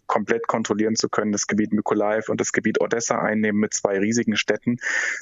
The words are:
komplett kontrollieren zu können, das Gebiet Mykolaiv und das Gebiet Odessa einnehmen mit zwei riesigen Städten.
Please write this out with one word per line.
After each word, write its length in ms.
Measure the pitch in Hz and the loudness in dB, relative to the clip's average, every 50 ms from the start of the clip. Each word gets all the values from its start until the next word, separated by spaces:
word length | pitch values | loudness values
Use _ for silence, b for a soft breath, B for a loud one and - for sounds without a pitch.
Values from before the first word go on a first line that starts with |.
| _ | _
komplett 400 | - - 113 101 - 117 113 - | -2 0 0 2 0 0 0 0
kontrollieren 500 | - - 117 110 - 107 104 104 110 113 | 0 -2 0 0 0 0 2 2 0 0
zu 140 | - - - | 0 -2 -2
können, 220 | - - 104 107 | 0 0 0 0
das 160 | 101 101 - | 0 0 -2
Gebiet 260 | - 107 104 107 104 104 | 0 0 0 0 2 0
Mykolaiv 560 | 104 - - - 104 104 104 107 110 110 - | 0 0 0 0 0 2 0 0 0 -2 -2
und 100 | 113 113 | -2 -2
das 140 | 104 - - | -2 -2 -2
Gebiet 260 | - - 110 - - | 0 0 0 0 0
Odessa 380 | 101 - 117 117 113 - 120 | 0 0 0 -2 0 0 0
einnehmen 420 | - - 107 107 110 107 107 101 104 | 0 2 0 2 2 2 2 2 2
mit 140 | 107 104 - | 0 0 -2
zwei 240 | - - 104 101 | -4 -2 0 0
riesigen 400 | 95 101 107 117 120 113 113 104 | 2 2 2 2 2 2 0 0
Städten. 400 | 101 - - 104 - - 120 123 - B B B B B B B B | 0 0 0 0 0 0 -2 -2 -2 B B B B B B B B